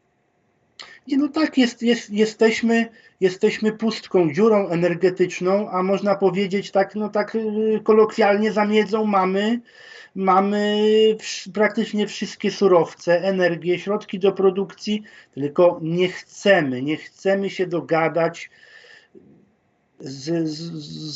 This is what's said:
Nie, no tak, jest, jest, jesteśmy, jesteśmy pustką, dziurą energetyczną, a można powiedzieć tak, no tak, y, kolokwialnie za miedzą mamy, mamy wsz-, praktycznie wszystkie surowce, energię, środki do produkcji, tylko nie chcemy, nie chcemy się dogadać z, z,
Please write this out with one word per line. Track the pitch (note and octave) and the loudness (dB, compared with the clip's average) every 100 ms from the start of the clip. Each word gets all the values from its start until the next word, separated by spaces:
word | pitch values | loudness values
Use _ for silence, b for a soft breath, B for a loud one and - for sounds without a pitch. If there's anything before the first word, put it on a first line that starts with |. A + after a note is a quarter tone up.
| _ _ _ _ _ _ _ - B B - | _ _ _ _ _ _ _ -20 B B -4
Nie, | C#4 | -2
no | D4 | 0
tak, | D#4+ D#4 - | 0 0 2
jest, | A#3+ - | 2 2
jest, | A#3 A#3 - | -2 -2 -2
jesteśmy, | G#3 A3 - A3 A3 A3+ A#3 A3+ b b b | 0 0 2 2 2 0 0 0 b b b
jesteśmy | F#3 F#3 G#3+ - G#3+ | -2 0 -2 0 -2
pustką, | A3 A3 G#3+ - F#3+ E3 | -2 -4 -4 -2 0 2
dziurą | D3 A3+ G#3 F#3+ | 2 4 4 2
energetyczną, | E3+ F3 E3+ F#3 F#3 F3+ - F3+ G3+ G#3 | 0 0 0 0 0 -2 -2 -2 0 -2
a | F#3 | -2
można | F#3 G3 G3+ G3 | -2 0 0 0
powiedzieć | G3 F3 G3 G3 F#3+ | 0 0 -2 -4 -2
tak, | G3 G3 G#3+ | -2 -2 -4
no | G#3 | -4
tak, | G#3 G#3 A3+ | -4 -4 -4
y, | A3 G#3+ A3 G#3+ | -4 -2 0 0
kolokwialnie | G#3+ G#3+ G#3+ - G3+ G3+ G#3+ | 2 4 4 4 2 2 0
za | G3 G#3 | 0 2
miedzą | G#3+ G3 A3 G#3+ | 2 0 0 0
mamy, | G3 F#3 F#3+ G#3+ A#3+ B B B B B F#3+ | 0 0 0 0 -2 B B B B B -4
mamy | F#3+ F#3 G3+ G#3 G#3 G#3 G#3+ G#3+ A3 G#3+ | 2 2 2 0 0 2 4 4 4 2
wsz-, | - - G3 | -6 -12 -8
praktycznie | F#3+ G#3+ A3+ G#3+ G#3 G3+ | -2 0 0 -4 -4 -4
wszystkie | - G3 - G#3 | -6 -10 -6 -6
surowce, | - G3 F3 E3 - - E3+ | 0 4 4 4 -2 0 0
energię, | F#3+ F#3+ F3 E3 E3 F3 | 0 0 0 0 -2 -4
środki | G3 G#3 - F#3+ | -2 -6 -6 -2
do | G3 | 0
produkcji, | F#3+ F#3+ F#3 F#3+ - - G#3+ B B B | 2 2 2 -4 -8 -6 -6 B B B
tylko | - C#3+ C#3+ F3 E3 | -8 -4 4 4 2
nie | D#3+ E3+ F3 | -2 -2 -2
chcemy, | - - - G#3 F#3+ C#3+ B2+ | -4 -16 -4 2 2 2 -2
nie | C#3 D#3 | -4 -6
chcemy | - - F#3+ G3 G3 | -8 -6 -2 -2 -2
się | F#3 F3 | -4 -4
dogadać | E3 C#3 D#3+ D#3+ D#3 E3 E3 - b b b b b b - - _ _ _ _ _ _ - | -4 -2 0 0 0 -2 -4 -14 b b b b b b -20 -20 _ _ _ _ _ _ -20
z, | C#3+ C3+ C#3 E3+ D#3+ | -16 -12 -6 -4 -4
z, | D3+ E3+ D#3+ D3 D#3+ D#3 | -6 -10 -12 -14 -14 -12